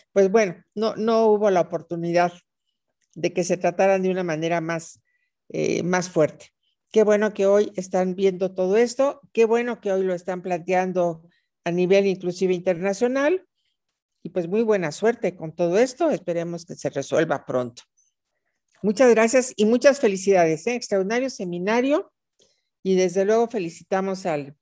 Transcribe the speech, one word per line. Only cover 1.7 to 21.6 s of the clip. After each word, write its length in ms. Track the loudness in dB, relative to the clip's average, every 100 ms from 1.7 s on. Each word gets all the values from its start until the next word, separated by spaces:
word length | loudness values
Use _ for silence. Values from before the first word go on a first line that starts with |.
| -4 -8 -6 -2 2 0 -2 _ _ _ _ _ _ _
de 180 | -6 -4
que 120 | -2
se 120 | -2 0
trataran 460 | 0 2 2 2
de 80 | 0
una 140 | -2
manera 360 | -2 -4 -2 -2
más, 400 | -2 -6 -8 -18 _ _ _ _ -10
eh, 320 | -4 -2 -2
más 260 | -2 -2 -2
fuerte. 440 | 0 0 -2 -20 _ _ _ _
Qué 120 | 2
bueno 300 | 4 2 0
que 120 | 0 2
hoy 260 | 2 2 -4
están 380 | -4 -2 -2 0
viendo 360 | 0 0 -4
todo 240 | -2 0 2
esto, 440 | 0 0 -2 -2 _
qué 120 | 0
bueno 360 | 2 2 -2 -6
que 120 | -4
hoy 100 | -2
lo 120 | -2
están 280 | -4 -6 -8
planteando 800 | -6 -6 -2 0 0 0 -2 -4 -12 _ _ _
a 60 | -4
nivel 360 | 0 4 4 2
inclusive 480 | -2 -6 -2 -2
internacional, 920 | 0 -2 -2 -4 -2 -2 0 0 -2 -6 _ _ _ _ _ _ _
y 80 | -8
pues 180 | -6 -2
muy 140 | 0
buena 300 | 0 0 -2
suerte 440 | -2 -2 0 -4 -6
con 180 | -8
todo 240 | -2 0 2
esto, 320 | 0 0 -2
esperemos 560 | -2 -4 -6 -6 -8 -12
que 80 |
se 160 | -10 -8
resuelva 560 | -6 -2 0 0 -2 -4
pronto. 360 | -4 -6 -10 -20 _ _ _ _ _ _ _ _ _
Muchas 280 | -2 4 6
gracias 420 | 6 4 2 0 0
y 80 | 2
muchas 340 | 4 4 4
felicidades, 680 | 2 0 2 4 4 0 -4
¿eh? 80 |
Extraordinario 560 | -6 -4 -2 -2 -4 -4
seminario, 840 | -6 -8 -6